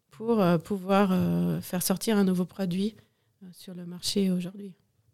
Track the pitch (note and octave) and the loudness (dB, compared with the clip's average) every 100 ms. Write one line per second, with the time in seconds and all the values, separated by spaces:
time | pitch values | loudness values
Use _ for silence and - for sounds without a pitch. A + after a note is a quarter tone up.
0 | _ - A3+ A3+ F3 F3 - G3+ F#3 G3 | _ -10 -2 2 4 2 0 -6 2 4
1 | G3+ F#3 F3 E3+ F3 E3 - F3+ - F#3 | 4 4 2 2 0 -2 -4 -4 -2 -2
2 | - G#3 F#3+ F3+ F3+ - F#3 F3+ G3+ - | 0 2 2 2 -2 -4 -4 -2 -4 -6
3 | _ _ _ _ F#3 F3 - F3+ F3 F3+ | _ _ _ _ -20 -20 -18 -14 -14 -8
4 | - G3+ F#3+ F3+ F3 G3+ G3+ E3+ _ _ | -4 0 0 0 -4 -12 -16 -18 _ _
5 | _ | _